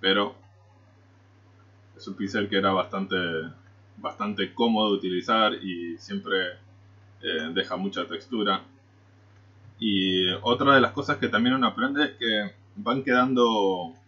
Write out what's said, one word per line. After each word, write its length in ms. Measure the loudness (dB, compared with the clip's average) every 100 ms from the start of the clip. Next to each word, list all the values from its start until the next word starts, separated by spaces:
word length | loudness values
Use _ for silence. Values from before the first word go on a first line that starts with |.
pero 360 | 2 2 0 -6 -20 _ _ _ _ -20 _ _ _ _ _ -20 -20 -20 -20 -18
es 100 | -14
un 80 |
pincel 340 | -6 -4 -2 0
que 80 | 2
era 160 | 2
bastante, 440 | 2 0 -4 -2 -2 -2 -4 -8 -12 -20 -20 -20 -12
bastante 580 | -12 -6 -6 -4 -6
cómodo 380 | 0 2 2 2
de 60 | 0
utilizar 560 | 0 -4 0 2 2
y 440 | 0 -6 -6 -8 -10
siempre, 540 | -8 -10 -2 -2 -2 -8 -20 -20 -20 -20 -20 -12
eh, 280 | -6 -6 -4
deja 240 | -4 -4 -4
mucha 300 | -6 -6 -8
textura. 560 | -8 -8 -4 -2 -2 -4 -20 _ _ -20 -20 -20 -20 -20 -20 -20 -6
Y 500 | 0 2 2 2 0 -2
otra 320 | 0 0 6
de 60 | 6
las 120 | 6
cosas 240 | 0 -4 -2
que 120 | 0
también 280 | 2 2 2
uno 100 | 0
aprende 380 | 0 -2 0
es 60 | -2
que 420 | -2 -2 -2 -2 -10 -20 -10
van 260 | -2 -2
quedando 920 | 2 2 4 4 4 4 2 0 -6 -12